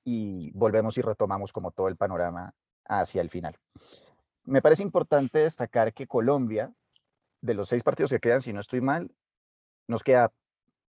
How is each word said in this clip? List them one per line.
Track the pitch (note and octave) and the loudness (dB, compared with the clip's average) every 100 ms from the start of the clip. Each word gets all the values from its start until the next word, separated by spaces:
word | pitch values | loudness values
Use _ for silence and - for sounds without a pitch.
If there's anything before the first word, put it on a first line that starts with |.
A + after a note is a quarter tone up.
y | - A#2 G#2 F#2+ D#2 | -6 -4 -4 -8 -10
volvemos | F#2+ F2+ A2 A2 B2+ | 0 2 2 0 -2
y | |
retomamos | A2+ G#2+ G#2 G2 G2 | -4 -2 -2 -4 -8
como | - F2+ | -8 -8
todo | - F#2+ | -4 -4
el | F2 | -2
panorama | G2+ F2+ F2 F2 F#2 - _ _ - | -4 -2 -4 -6 -12 -18 _ _ -4
hacia | G#2 F2+ F#2+ | -2 -2 -2
el | F2 | -4
final. | F2+ E2 - _ - - - _ _ _ _ | -6 -10 -12 _ -20 -20 -20 _ _ _ _
Me | - C3+ | 0 4
parece | D3+ D#3 | 6 4
importante | G3+ F3 D#3 D3 C3+ D#3 | 2 -2 2 2 2 2
destacar | D#3 - A#2+ A#2+ A2+ | 2 0 -2 0 0
que | - C3+ | -2 -4
Colombia, | B2 A#2 C#3+ A#2+ G#2+ C3 - _ _ _ _ _ _ | 0 2 2 0 -2 -4 -10 _ _ _ _ _ _
de | A#2+ | -4
los | G#2 G2 | -4 -2
seis | A#2+ | -2
partidos | - C3+ D3 | 0 0 0
que | B2 | 0
quedan, | A#2 C3 | 2 0
si | B2+ | -2
no | G2+ | -10
estoy | G2+ B2+ | -6 -4
mal, | C3 D#3 F3+ _ _ _ _ _ _ _ - | -2 -4 -6 _ _ _ _ _ _ _ -8
nos | A2+ | -2
queda | - B2+ A#2 - _ _ _ _ _ | 4 4 4 0 _ _ _ _ _